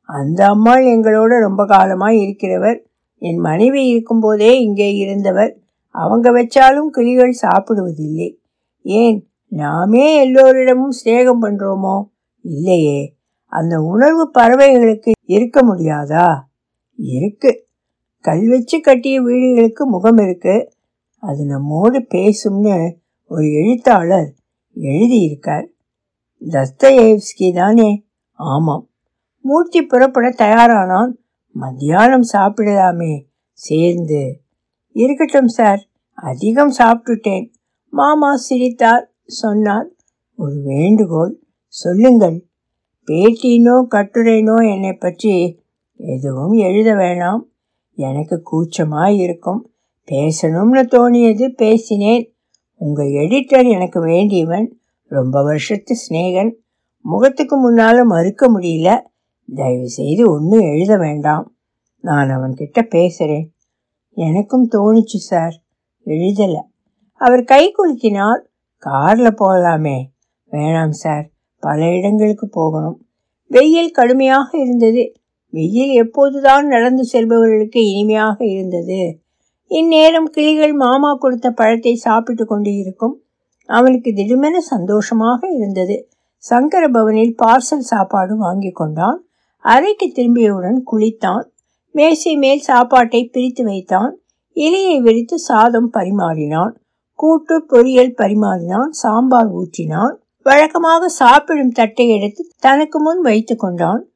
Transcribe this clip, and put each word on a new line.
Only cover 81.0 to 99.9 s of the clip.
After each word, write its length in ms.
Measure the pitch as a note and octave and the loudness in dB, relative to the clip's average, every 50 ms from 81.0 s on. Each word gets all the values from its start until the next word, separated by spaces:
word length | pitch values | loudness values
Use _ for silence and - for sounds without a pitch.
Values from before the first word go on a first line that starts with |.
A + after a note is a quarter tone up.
| C#4+ D4 C#4+ | 0 0 -2
கொடுத்த 380 | C#4 C#4+ C4 B3+ A#3 - B3 | 0 -2 -2 -2 -2 -4 -4
பழத்தை 440 | A#3+ - A3+ A3 A#3 A3+ A3+ A#3+ A#3+ | -2 0 0 0 0 0 0 -2 -2
சாப்பிட்டு 500 | A#3 - A#3+ G#3+ A3+ A3+ - A#3+ A3+ A3 | 0 0 0 0 0 -2 -4 -6 -6 -4
கொண்டு 300 | A3 G#3+ G#3 G#3 G3+ G3+ | -4 -4 -4 -4 -4 -4
இருக்கும். 460 | G3+ G3 F#3+ F#3 _ A3+ A#3 - - _ _ _ _ _ _ _ _ _ | -6 -8 -10 -10 _ -6 -6 -6 -8 _ _ _ _ _ _ _ _ _
அவனுக்கு 460 | - - A#3 B3 C4 B3+ B3 B3 B3+ | -4 0 2 2 2 2 0 -2 -4
திடுமென 460 | G#3 G3+ G3 G#3 B3 C4 C#4 D#4 E4+ | -4 -4 -2 -2 0 0 0 0 -2
சந்தோஷமாக 880 | F4+ F4 - C#4 G3+ E3+ F#3 G#3 G#3+ G#3 - A#3+ A3 A3 A#3 B3+ A#3+ F4 | -2 -4 -4 -6 -6 -4 -2 -2 -2 -2 -2 -2 -2 0 0 -2 -2 -4
இருந்தது. 640 | F#4+ F4 C4 G#3+ G3+ F#3+ F#3 F#3 F#3 G3+ - - _ _ _ _ _ _ | -6 -4 -4 -4 -4 -4 -4 -4 -4 -4 -8 -8 _ _ _ _ _ _
சங்கர 520 | _ - - A#3+ B3 C4+ D#4 G4 F#4 E4 D4 | _ -4 -2 0 0 0 2 0 0 0 2
பவனில் 460 | A#3+ A#3 A3 G#3+ G#3+ A3 A3+ A#3 A3+ - A#3+ | 0 0 0 2 2 0 0 0 0 0 2
பார்சல் 420 | A3+ A#3 C4 C4 - D#4 D4 A#3+ | 4 4 2 2 -2 -6 -6 -4
சாப்பாடு 500 | - A#3 G#3 F#3+ F#3+ - G3 F#3 F#3+ G#3+ | -4 -2 -2 -2 -2 -2 -4 -4 -4 -4
வாங்கி 340 | A3 G#3 E3+ F#3 G3 G3 F#3 | -4 -4 -4 -4 -6 -6 -8
கொண்டான். 540 | F3+ - E3 D#3 D#3 D#3 F3 G#3+ D4 F4+ _ _ _ _ _ _ _ | -6 -6 -8 -6 -4 -2 -2 -2 -2 -4 _ _ _ _ _ _ _
அறைக்கு 540 | _ _ - A3+ C4+ D#4+ G#4 G#4 - G4 C#4+ - | _ _ 2 2 2 2 0 -2 -2 -4 -4 -2
திரும்பியவுடன் 680 | - B3 A#3 A#3+ A#3+ A3+ G#3 G3 F#3 F3+ F#3 A#3 C4 B3+ - | -2 0 0 2 2 2 0 0 -2 -4 -4 -4 -4 -4 -4
குளித்தான். 520 | A3+ G#3+ G#3+ A3+ A3 _ - F#3 F#3 A#3 - _ _ _ _ _ _ _ _ _ | -2 -2 -2 -2 -2 _ -4 -4 -4 -4 -8 _ _ _ _ _ _ _ _ _
மேசை 440 | _ D4+ D4+ D#4+ D#4+ D#4 - F4 D#4 | _ 0 2 2 2 0 -2 -4 -2
மேல் 240 | D4 C#4 C4+ C#4 D4 | 0 2 0 0 0
சாப்பாட்டை 680 | C#4 - B3+ A#3+ B3 B3 C4+ B3+ A#3+ A#3 A#3+ A#3 B3 | 0 2 2 2 2 4 4 2 2 2 0 -4 -4
பிரித்து 360 | A#3+ - C4 B3 B3+ B3 - B3 | -4 -6 -6 -6 -4 -4 -4 -6
வைத்தான். 540 | G#3+ G3 F#3+ F#3 - G3 F#3+ A3 C#4+ F#4 _ _ _ _ _ _ _ _ | -6 -6 -8 -6 -2 -2 -2 -2 -4 -6 _ _ _ _ _ _ _ _
இலையை 440 | - D4 D#4+ F4 G4 G4 F#4 E4 C#4 | -4 -2 -2 0 0 0 -2 -2 2
விரித்து 400 | A#3+ A#3 A3+ A#3 A#3 A#3 F4 D#4+ | 2 2 2 2 -2 -4 -8 -8
சாதம் 520 | - - B3+ G#3+ A3 A#3+ A#3 A3+ A#3+ A#3 - | -4 -2 2 2 2 2 2 0 -2 -2 -4
பரிமாறினான். 800 | A3+ F#3 F#3 G3+ G3+ F3+ E3 D#3+ D#3 D3+ D3 D#3 D#3+ F3+ A3 - _ _ _ _ _ _ _ _ | -6 -4 -4 -4 -4 -4 -4 -4 -6 -6 -4 -4 -4 -4 -4 -6 _ _ _ _ _ _ _ _
கூட்டு 520 | - D4+ D#4 E4 D#4 D#4 - D#4+ D#4+ D#4+ D#4 | -2 0 0 0 0 0 -2 -4 -4 -2 _
பொரியல் 440 | C4+ A#3+ A#3+ C4 C4 B3 B3+ B3+ B3 | 2 4 4 4 4 2 2 2 0
பரிமாறினான். 760 | - G#3 G3 G#3 G#3+ G#3+ G3 F#3+ F3+ E3+ E3+ F#3 G#3+ C4 D#4+ | -4 -4 -2 0 -2 -2 -2 -4 -4 -6 -6 -4 -4 -4 -6
சாம்பார் 600 | D4+ - - A3+ G#3+ A#3 B3+ C4 B3+ A#3+ A3+ G#3 F3 | -6 -6 -4 -2 0 0 0 2 2 2 2 0 -2
ஊற்றினான். 640 | F3 F#3 E3 - - E3+ D#3 | -8 -10 -10 -10 -10 -8 -6